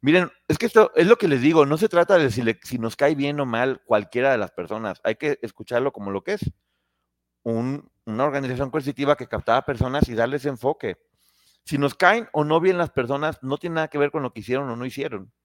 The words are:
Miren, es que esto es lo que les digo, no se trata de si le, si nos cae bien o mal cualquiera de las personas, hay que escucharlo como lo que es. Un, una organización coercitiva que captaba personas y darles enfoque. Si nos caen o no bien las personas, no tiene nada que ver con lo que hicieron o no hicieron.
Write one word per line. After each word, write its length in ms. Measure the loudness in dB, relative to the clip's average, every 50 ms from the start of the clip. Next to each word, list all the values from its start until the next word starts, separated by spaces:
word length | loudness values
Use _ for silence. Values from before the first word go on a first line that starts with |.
Miren, 300 | 4 4 4 4 2 0 _ _ _ _
es 100 | -2 0
que 80 | 0
esto 260 | 4 6 6 6 6 6
es 120 | 2 6 6
lo 100 | 6 6
que 100 | 6 0
les 140 | 2 4
digo, 240 | 4 4 6 6 4
no 120 | 4 4 0
se 120 | 0 2
trata 280 | 2 2 4 6 4 4
de 140 | 4 2
si 100 | 0 0
le, 180 | -2 -2 -2 _ _
si 160 | -10 -8 -6
nos 160 | -6 -6 -2
cae 200 | 2 2 2 2
bien 240 | 2 -2 -2 -2 -4
o 60 | -4
mal 360 | -2 0 0 0 -2 -2 -6 _
cualquiera 460 | _ 0 0 0 -2 -4 0 2 2
de 60 | 2 0
las 140 | 0 -4
personas, 480 | _ -10 -8 -8 -6 -6 -6 -6 -8 _ _
hay 120 | -4 -4
que 240 | _ -4 -4 -4 -4
escucharlo 500 | -6 -12 _ _ -12 -4 -2 -2 -2 -2
como 200 | -4 -6 -10 -6
lo 120 | -6 -6 -6
que 100 | -6 -6
es. 180 | -6 -6 -8 -8 _ _ _ _ _ _ _ _ _ _ _ _ _ _ _ _ _ _
Un, 480 | -6 -4 -4 -4 -4 -6 -8 -12 _ _ _ _
una 200 | -10 -4 -2 -2
organización 460 | -2 -2 -4 -4 -4 -4 -4 -6 -4
coercitiva 460 | -4 -6 -6 -6 -6 -2 0 0 0 0
que 100 | 0 -8
captaba 360 | -8 -6 -2 0 0 0 0
personas 440 | -2 -4 -2 -2 -2 0 -2 -2 -2
y 60 | 0
darles 300 | -2 -2 -2 -2 -4 -4
enfoque. 520 | -6 -8 -4 -4 -4 -4 _ -6 -10 -10 _ _ _ _ _ _ _ _ _ _ _ _ _ _
Si 120 | -6 -2 -2
nos 180 | -2 -2 0
caen 320 | _ 4 4 4 4 -2 -4 -4
o 100 | -2 0
no 160 | 2 2 2
bien 180 | 4 2 2 0
las 140 | -2 -2
personas, 480 | _ -4 -4 -2 -4 -4 -4 -6 -6 _
no 160 | -6 -6 -6 -6
tiene 180 | -6 -6 -4
nada 120 | -4 -4 -4
que 100 | 0 0
ver 140 | 0 0
con 120 | 0 -4 -6
lo 100 | -6 _
que 80 | -10
hicieron 280 | -6 -4 -2 -2 -2 -4
o 60 | -8
no 100 | -8 -8
hicieron. 460 | -10 -8 -8 -8 -8 -8 -10 -14 -16 _ _ _